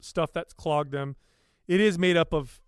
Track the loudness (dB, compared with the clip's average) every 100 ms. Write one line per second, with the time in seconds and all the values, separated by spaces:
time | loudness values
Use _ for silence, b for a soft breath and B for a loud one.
0 | -10 -4 -4 -4 -10 -8 -2 -2 -2 -6
1 | -8 -10 _ _ _ _ -2 2 2 2
2 | 2 4 2 0 -4 -12